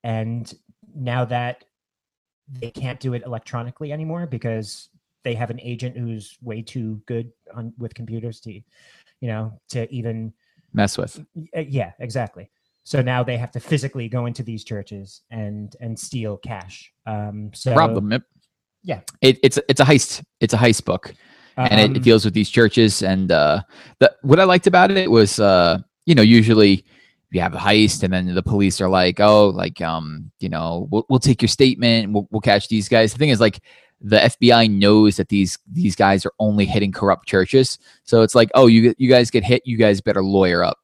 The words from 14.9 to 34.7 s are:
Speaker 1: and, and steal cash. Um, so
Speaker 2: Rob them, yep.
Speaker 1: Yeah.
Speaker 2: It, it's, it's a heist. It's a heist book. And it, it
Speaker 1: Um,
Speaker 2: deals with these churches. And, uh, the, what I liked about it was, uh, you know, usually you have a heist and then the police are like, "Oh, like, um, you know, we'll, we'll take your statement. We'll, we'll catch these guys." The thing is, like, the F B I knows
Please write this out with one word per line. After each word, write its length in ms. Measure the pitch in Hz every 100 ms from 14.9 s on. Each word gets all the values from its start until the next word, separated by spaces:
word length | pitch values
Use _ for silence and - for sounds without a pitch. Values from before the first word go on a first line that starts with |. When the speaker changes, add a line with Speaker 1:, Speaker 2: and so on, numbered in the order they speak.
| 101 98 - _
Speaker 1:
and, 440 | 117 104 104 104 _
and 160 | 117 113
steal 400 | - 127 107 101
cash. 560 | 131 104 95 - _ _ -
Um, 420 | 107 104 104 104
so 200 | - 131
Speaker 2:
Rob 220 | 123 165 110
them, 160 | 104
yep. 120 | 120 _ _ _ _ _ _
Speaker 1:
Yeah. 160 | 185 107 - _
Speaker 2:
It, 180 | 131 127
it's, 160 | 135 - -
it's 120 | 131
a 60 | 139
heist. 380 | 143 - - - _
It's 140 | 113
a 40 | 110
heist 280 | 120 107 -
book. 280 | 90 - - _ _ _ -
And 220 | 127 107
it, 120 | 107
it 60 | 135
Speaker 1:
Um, 60 |
Speaker 2:
deals 220 | 123 113 104
with 100 | 104
these 140 | 98
churches. 500 | - 113 - 110 -
And, 300 | 92 95 92
uh, 320 | 82 73 82 - - - _
the, 160 | 131 _
what 180 | 135 160
I 40 |
liked 240 | 190 180 196
about 240 | 180 190
it 180 | 196 185
was, 300 | 113 101 -
uh, 400 | 101 92 85 82 - _ -
you 80 |
know, 80 | 151
usually 640 | 110 117 110 110 101 95 _ _ _ _ _
you 100 | 90
have 140 | 87 90
a 20 |
heist 460 | 98 107 107 -
and 100 | 95
then 200 | 92 90 90
the 80 |
police 360 | - 104 98 -
are 80 | 92
like, 320 | 95 90 87
"Oh, 300 | 104 107 101
like, 320 | 90 92 -
um, 480 | 82 82 78 76 76 _
you 80 | 92
know, 400 | 80 80 85 95
we'll, 140 | 104 -
we'll 100 | 127
take 220 | - 120
your 80 | 113
statement. 640 | - 131 - 117 113 101
We'll, 140 | 104 95
we'll 120 | 107
catch 260 | 120 101 -
these 200 | 110 98
guys." 240 | 117 110
The 60 | -
thing 120 | 147
is, 100 | 113
like, 220 | 110 - _ _ _ _
the 240 | 101 107
F 140 | 120 -
B 140 | 120
I 160 | 117
knows 500 | 113